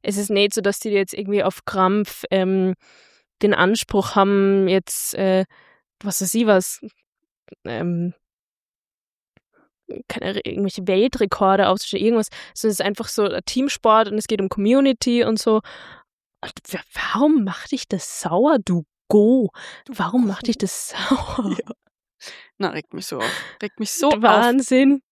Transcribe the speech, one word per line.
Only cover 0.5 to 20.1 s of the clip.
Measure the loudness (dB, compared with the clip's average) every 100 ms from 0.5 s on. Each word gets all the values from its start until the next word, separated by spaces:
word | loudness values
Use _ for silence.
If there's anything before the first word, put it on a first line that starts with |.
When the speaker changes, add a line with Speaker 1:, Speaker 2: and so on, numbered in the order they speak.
Speaker 1:
so, | 0
dass | -2 -2
die | -2
jetzt | 0 -2
irgendwie | -6 -4 -2
auf | -2 -4
Krampf, | -8 0 2 2 -2 -8 -2
ähm, | 0 2 2 0 -2 _ _ _ _ _ _
den | 0
Anspruch | 4 2 2 0 -2 0
haben, | 2 4 4 4 2 2
jetzt, | 0 -2 -10 -8
äh, | -2 0 2 0 _ _ _ _ _
was | -8 -4
weiß | -2
ich | 0 4
was, | 4 2 -12 -16 _ _ _ _ _ _ -18
ähm, | -10 -6 -4 -4 -4 -8 _ _ _ _ _ _ _ _ _ _ _ _ _ _ _ _ -16 -16 -12
keine | -8 -6
Ahnung, | -8
irgendwelche | -8 -6 -6 -4 -2
Weltrekorde | 2 0 0 -4 2 2 4 2
aufzustellen, | 0 -4 -2
irgendwas. | 0 0 -2 -10 -18
Sondern | -4 -2
es | 0
ist |
einfach | -4 -4 -6
so | -2
ein | 0 -2 -4
Teamsport | -2 -2 0 4 4 4
und | -2
es | -2
geht | -2
um | -2
Community | 0 2 4 4 2 0 2
und | 2 0
so. | 2 0 0 -20 -20 -20 _ _ _ _
Und | -16 -16 -12
wa-, | -12 -10 -8 -4
warum | 0 4 4
macht | 0 -6 -8
dich | -8 -4
das | -6 -6 -8
sauer, | -2 2 4 2
du | 0 -2 -4 _ _
Go? | 4 6 4 2 -6 -20 -20 -18
Speaker 2:
Du | -6
Speaker 1:
Warum | -2